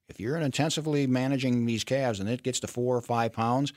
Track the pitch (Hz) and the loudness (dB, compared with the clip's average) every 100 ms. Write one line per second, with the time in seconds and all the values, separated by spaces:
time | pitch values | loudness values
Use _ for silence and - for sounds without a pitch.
0 | - - 104 165 147 131 156 160 151 147 | -20 -8 -6 -2 -2 0 0 0 0 0
1 | 135 127 131 139 131 123 117 113 - 135 | 2 2 2 0 2 2 2 0 0 0
2 | 131 101 98 123 131 123 104 - 123 123 | 0 -2 -2 -2 -2 -4 -6 -2 0 0
3 | 117 117 117 113 113 127 143 | 0 0 0 0 2 2 0